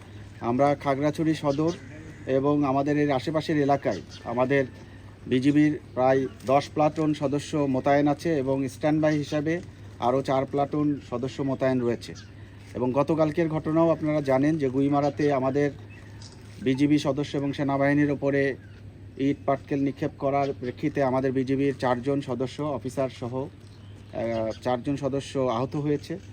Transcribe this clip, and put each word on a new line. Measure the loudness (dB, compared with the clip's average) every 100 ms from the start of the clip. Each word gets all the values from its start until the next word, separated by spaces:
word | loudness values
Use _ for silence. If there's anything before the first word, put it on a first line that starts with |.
| -18 -18 -16 -8
আমরা | -2 4 4 4
খাগড়াছড়ি | 0 2 0 0 0 0
সদর | 0 0 0 -2 -10 -16 -16 -12 0
এবং | 2 4 2 2
আমাদের | 2 2 2
এর | 2
আশেপাশের | 2 0 -2 0 2
এলাকায় | 4 2 0 -4 -8 -12
আমাদের | -6 0 2 2 0 -4 -18 -18 -20 -14 -2
বিজিবির | 2 4 6 4 2 -6
প্রায় | 2 4 4 2 -4 2
দশ | 2 2
প্লাটুন | 0 0 2 0
সদস্য | 0 0 -2 -2 -2
মোতায়েন | 0 2 4 4 4
আছে | 2 0 0
এবং | 0 0 -2
স্ট্যান্ডবাই | -2 0 2 2 2
হিসাবে | 0 -2 -2 -4 -6 -16 -16 -2
আরও | 0 2
চার | 2 0 0
প্লাটুন | 0 0 0 0 -2 -6
সদস্য | -6 -6 -4
মোতায়েন | -2 0 2 2
রয়েছে। | 0 -2 -6 -14 -16 -18 -18 -18 -12
এবং | -4 0
গতকালকের | 2 2 2 2 2 0
ঘটনাও | 0 0 2 4
আপনারা | 2 0 0
জানেন | 2 4 4 2
যে | 0
গুইমারাতে | 2 2 4 2 2 2
আমাদের | 2 2 2 0 -2 -16 -18 -18 -18 -18 -18 -18 -4
বিজিবি | 0 4 4 4
সদস্য | 2 0 -2 -2
এবং | -2
সেনাবাহিনীর | -2 0 2 4 4 4
ওপরে | 2 2 2 2 -2 -10 -18 -18 -16 -14 -2
ইট | 0 0 0
পাটকেল | -2 0 0
নিক্ষেপ | 0 -2 -6 -2
করার | 0 0 0 -2
প্রেক্ষিতে | -6 -4 -4 0
আমাদের | 2 2 2
বিজিবির | 0 0 2 2 2
চারজন | 0 0 0 -2
সদস্য, | -2 -2 -4 -4
অফিসার | -4 -4 -6 -2 -2
সহ, | -2 -6 -6 -8 -10 -20 -20 -18 -18 -12
আহ, | -6 -2 -2 -2 -2
চারজন | -2 -2 0 -2
সদস্য | -2 -2 -4 -2
আহত | 0 0 -2 -2
হয়েছে। | 0 -2 -2 -12 -12